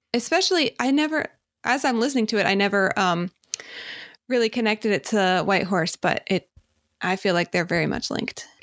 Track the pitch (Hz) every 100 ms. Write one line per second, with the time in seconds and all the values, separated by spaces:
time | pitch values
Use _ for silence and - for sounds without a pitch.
0 | _ 240 - 330 370 359 285 - 247 285
1 | 302 311 - - _ _ - 269 277 233
2 | 247 269 214 214 190 196 196 202 190 -
3 | 190 170 180 - _ - - - - -
4 | - - - 247 226 240 220 220 220 196
5 | - 214 185 185 156 190 175 185 165 -
6 | 170 - - 185 - - _ _ _ _
7 | 180 190 202 175 175 180 170 170 151 -
8 | - - - - - _